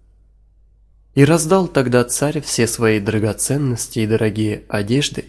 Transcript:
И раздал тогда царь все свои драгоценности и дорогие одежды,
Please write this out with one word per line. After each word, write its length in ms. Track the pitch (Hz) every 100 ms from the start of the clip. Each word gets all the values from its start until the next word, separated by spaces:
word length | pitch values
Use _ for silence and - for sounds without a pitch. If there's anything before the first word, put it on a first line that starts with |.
| _ _ _ _ _ _ _ _ _ _ _
И 120 | - 139
раздал 420 | 165 156 190 175
тогда 380 | - 127 123 120
царь 340 | - 143 147
все 280 | 139 - 113
свои 340 | - 113 107
драгоценности 1000 | 101 107 107 101 - 139 143 117 - -
и 80 | 107
дорогие 560 | 110 110 104 107 104 -
одежды, 560 | 107 101 127 147 -